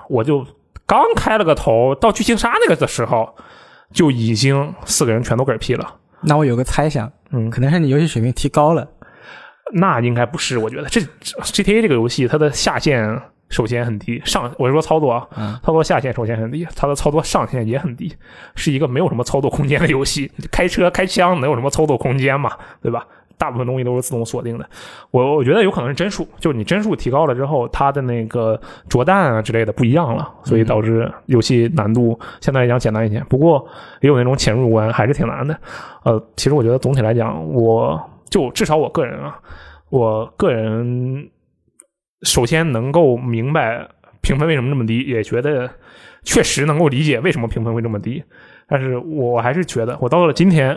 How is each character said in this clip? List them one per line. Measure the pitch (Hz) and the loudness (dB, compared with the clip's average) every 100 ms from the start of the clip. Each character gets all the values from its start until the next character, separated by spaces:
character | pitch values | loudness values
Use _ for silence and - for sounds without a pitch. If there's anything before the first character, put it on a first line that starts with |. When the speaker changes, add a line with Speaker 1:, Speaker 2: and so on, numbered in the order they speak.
| - | -4
Speaker 1:
我 | 123 | -2
就 | 120 143 131 _ _ - - | 2 0 -2 _ _ -16 0
刚 | 220 349 453 | 2 4 2
开 | - 220 | 2 2
了 | 170 | 2
个 | |
头， | 143 - 113 127 | 2 2 4 2
到 | 139 226 | 4 2
剧 | 196 | 2
情 | 226 233 | 0 0
杀 | 233 415 | 0 2
那 | 480 | 2
个 | 165 | 2
的 | 127 | 0
时 | - 113 | -2 -2
候， | 117 113 - - - - - _ | 0 -2 -8 -20 -20 -20 -20 _
就 | - 160 | 0 2
已 | 123 113 | 2 0
经 | 107 135 139 147 180 - | 2 2 0 -2 -10 -6
四 | - 131 | -2 0
个 | |
人 | 110 | 0
全 | 123 120 | 0 -2
都 | 135 | 0
嗝 | 110 | -2
屁 | - 117 | -2 -4
了。 | - - _ _ | -6 -16 _ _
Speaker 2:
那 | 156 151 | 0 2
我 | |
有 | 147 120 | 2 0
个 | |
猜 | 131 - 151 | 0 0 0
想， | 143 120 - _ | -2 -8 -12 _
Speaker 1:
嗯。 | 127 113 | -4 -2
Speaker 2:
可 | 117 | 0
能 | 135 | 2
是 | 175 | 2
你 | 147 | 2
游 | 139 | 2
戏 | 160 | 2
水 | 117 | 0
平 | 117 | -2
提 | 123 147 | -2 -2
高 | - 151 | 2 4
了。 | 165 - _ - - - - - _ - | 2 -2 _ -20 -20 -20 -20 -20 _ -6
Speaker 1:
那 | 190 190 131 | 0 0 2
应 | 120 120 | 0 0
该 | 120 | -2
不 | 160 | -4
是， | - 127 | -4 -4
我 | 110 | -4
觉 | 135 | -6
得。 | 143 | -2
这， | 233 156 - | -2 -2 -10
这 | - - | -14 -10
，G | - - | -4 -2
T | 190 214 | 2 2
A | |
这 | 220 | 4
个 | |
游 | 123 117 | 2 0
戏， | - 123 | 0 0
它 | 156 | 2
的 | 151 | 0
下 | - - 131 | 0 -2 0
限 | 156 131 107 117 - _ _ | 0 0 0 -4 -10 _ _
首 | - 110 | -4 -2
先 | 120 120 | -2 -4
很 | 107 | -6
低， | 110 117 - | -6 -8 -4
上-， | 196 123 - | -4 -4 -2
我 | 127 | 2
是 | |
说 | 147 | 2
操 | 156 160 | 2 2
作 | 147 | 2
啊， | 120 - - | -2 -6 -10
Speaker 2:
嗯。 | 107 117 | -8 -4
Speaker 1:
操 | - | 0
作 | 160 | 0
下 | 156 160 | 2 0
限 | 135 | -2
首 | 120 113 | -4 -4
先 | 113 | -4
很 | 113 | -4
低， | 147 170 - | -6 -10 -4
它 | 143 | -2
的 | |
操 | 143 151 | 0 0
作 | 147 | 0
上 | - 190 117 | 0 -2 -2
限 | 127 110 | -4 -2
也 | 131 | -2
很 | 139 120 | -4 -8
低， | 180 - - - - - | -10 -12 -20 -20 -18 -4
是 | - | -2
一 | 135 | 0
个 | 147 | 0
没 | 123 | 0
有 | 110 | 0
什 | 113 | -2
么 | |
操 | 123 147 | -2 0
作 | 139 | 0
空 | - 139 | -2 0
间 | 139 | 0
的 | 165 | 2
游 | 135 135 | 0 -2
戏。 | 147 139 - - | -4 -6 -10 -4
开 | - 175 | 0 0
车、 | - 180 | 2 2
开 | 175 190 | 2 -2
枪 | - 180 175 | 2 2 2
能 | 131 | 0
有 | 127 | 0
什 | |
么 | 135 | -2
操 | 147 156 | 0 0
作 | 127 | 0
空 | 135 131 | 0 0
间 | 135 135 | 2 0
嘛， | 127 - - - | -2 -6 -18 -8
对 | - | -6
吧？ | 117 - _ _ _ | -4 -8 _ _ _
大 | 156 | -4
部 | 120 | -4
分 | 123 | -4
东 | 131 | -4
西 | |
都 | 123 123 | -2 -2
是 | |
自 | 123 | -4
动 | 120 117 | -6 -4
锁 | 123 | -6
定 | 120 117 | -8 -10
的。 | - - - - - | -14 -18 -20 -20 -4
我， | 131 131 151 | 0 2 2
我 | |
觉 | 127 | 4
得 | 190 | 4
有 | 202 | 2
可 | 196 | 0
能 | 123 | -4
是 | 135 | -2
帧 | 190 | -4
数， | - 170 - | -4 -10 -4
就 | 165 | -2
是 | 123 | -2
你 | |
帧 | 107 190 | 0 0
数 | 214 160 | 0 -2
提 | - | 0
高 | 135 156 | 2 2
了 | 123 | 0
之 | 139 | -2
后， | 151 120 | -2 -2
它 | - 139 | 0 0
的 | 139 | 0
那 | 127 120 110 | -2 -4 -4
个 | 123 110 107 - - - | -2 0 -2 -6 -20 -2
着 | 123 | 2
弹 | 135 196 160 | 4 4 4
啊 | 110 | 0
之 | 107 | 0
类 | 113 110 | 0 0
的 | |
不 | - | 0
一 | 120 | 2
样 | 147 151 131 | 4 2 -2
了， | 151 - | -6 -10
所 | - 117 | 0 2
以 | |
导 | 110 110 | 4 2
致 | 110 113 113 - - | 2 0 -2 -8 2
游 | 110 | 2
戏 | - 123 117 | 4 2 2
难 | 160 104 | 0 2
度 | 117 117 113 - - | 2 2 0 -8 -4
相 | - | 0
对 | 135 | 2
来 | 123 | 2
讲 | 120 | 2
简 | 117 | 0
单 | 107 110 | 0 0
一 | |
些。 | 104 - | -2 0
不 | 131 | 4
过 | 165 143 - - - - | 4 4 0 -18 -20 0
也 | 139 | 4
有 | 131 | 4
那 | |
种 | 123 135 | 2 2
潜 | - | 0
入 | 110 127 | 2 2
关 | 113 110 | 2 2
还 | 113 110 | 0 0
是 | |
挺 | - 226 | 0 -2
难 | - 139 | -4 -6
的。 | 160 - - - - | -6 -10 -18 -18 -4
呃， | - 110 - - | 0 0 -2 -2
其 | 135 | 2
实 | 147 | 2
我 | |
觉 | 113 | 2
得 | 131 | 2
总 | 131 | 0
体 | 135 | 0
来 | 110 | 2
讲， | 117 113 156 160 | 0 0 -4 -2
我， | 139 113 113 120 165 - - - | 2 4 2 0 -4 -8 -20 -2
就 | 196 127 | -2 -2
至 | - | -2
少 | 214 151 | 0 0
我 | 127 | 0
个 | - 123 | -2 -4
人 | 123 | -6
啊， | 143 - - - - - _ | -12 -16 -20 -20 -20 -20 _
我 | 135 113 107 113 _ | 0 0 0 -6 _
个 | 190 | 0
人 | 117 110 110 120 123 127 131 - _ _ _ _ _ _ _ _ _ | 0 -2 -2 -4 -4 -4 -8 -12 _ _ _ _ _ _ _ _ _
首 | - - 120 | -2 0 2
先 | 160 165 | 0 0
能 | 113 127 | -2 0
够 | 156 151 120 | 2 4 2
明 | 127 113 123 | -2 -4 -2
白 | 156 117 117 - _ _ _ | -2 -2 -4 -10 _ _ _
评 | - 139 | -2 0
分 | 156 | 0
为 | 147 | 0
什 | |
么 | 120 | 0
这 | 139 | -2
么 | 113 | 0
低， | 113 | -2
也 | 135 117 | -2 -4
觉 | 104 117 | -2 -2
得 | 143 143 127 - - - - - | -2 -2 -4 -12 -20 -20 -20 -16
确 | - 240 | 0 2
实 | - - 147 | 2 0 0
能 | 151 | 2
够 | 160 | 2
理 | 127 | 2
解 | 151 120 | 0 0
为 | 165 | 0
什 | - | -2
么 | 117 | -4
评 | - 113 | -4 -4
分 | |
会 | 117 | -4
这 | 113 | -4
么 | 104 | -4
低。 | 107 131 - - - - _ | -6 -10 -12 -20 -20 -20 _
但 | 139 | -4
是 | 131 123 | -2 -6
我 | 160 151 120 120 | -6 -4 0 0
还 | 120 | 0
是 | 151 | -2
觉 | 180 120 113 | -2 -4 -4
得， | 143 | -2
我 | 123 | 0
到 | 165 170 | 4 2
了 | |
今 | - 185 | 4 4
天 | 160 135 | 4 2